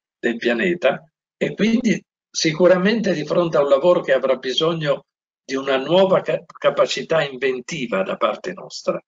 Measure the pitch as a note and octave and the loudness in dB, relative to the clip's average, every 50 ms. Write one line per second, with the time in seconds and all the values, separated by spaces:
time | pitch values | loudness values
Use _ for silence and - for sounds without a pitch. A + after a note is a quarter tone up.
0 | _ _ _ _ - A#2+ A2+ A#2 - A#2+ A#2+ A#2 G#2+ F#2 F2 E2+ - C3 - - | _ _ _ _ -4 -4 -4 -2 -2 -2 0 0 0 -2 -2 0 0 0 0 -2
1 | - _ _ _ _ _ _ - - C#3+ D3 - F#3+ A3 A3+ A#3+ - A3+ F3 - | -6 _ _ _ _ _ _ -6 -6 -6 -2 0 0 2 2 2 2 2 0 -2
2 | - _ _ _ _ _ - - - E3 D#3 D#3 F3+ E3+ F#3 F#3 F3+ G#3 A#3 A3+ | -4 _ _ _ _ _ -8 -4 -2 -2 2 4 6 6 6 6 4 0 0 0
3 | F#3+ F#3+ F3 D3+ D3 - - F#3 F3 E3 D#3+ D#3 C#3+ C#3 C#3 C3+ D3 F3+ F3 E3+ | 0 -2 -2 -2 -2 -2 0 0 0 0 2 0 2 4 2 2 4 4 2 2
4 | - - C3+ C3 B2 C3+ C3 B2 - C3 B2+ C3+ D#3 D#3+ F3 E3 D#3 D3 C3+ - | 2 0 0 0 2 0 -2 -2 -2 -4 -2 0 0 0 0 -2 -2 -2 -2 -2
5 | - _ _ _ _ _ _ _ _ - C3+ C3+ C3+ C#3 C3+ C3+ C3+ D3 E3+ F#3+ | -4 _ _ _ _ _ _ _ _ -6 -6 -6 -2 0 -2 -2 0 2 4 4
6 | G3 F#3+ F#3 D3 - - - - - - - - - C#3+ - - F#3+ - - - | 4 4 2 0 0 0 -4 -4 -6 -8 -10 -2 0 0 2 2 0 0 0 -6
7 | B2 - D#3+ B2+ B2 C#3+ C3+ B2 C3 C3+ B2+ B2+ A#2 - F3 D3+ B2 A#2 - F#2+ | -4 0 0 0 0 -2 -4 -4 -2 -2 -2 -2 -6 -8 -8 -8 -6 -4 -2 -2
8 | F#2+ - F#2+ - - A2+ - - - - F#2 - E2 E2 - - - - - - | -2 -2 -4 -2 -2 -2 -2 -2 -8 -12 -12 -12 -14 -16 -16 -10 -6 -4 -6 -6
9 | - | -6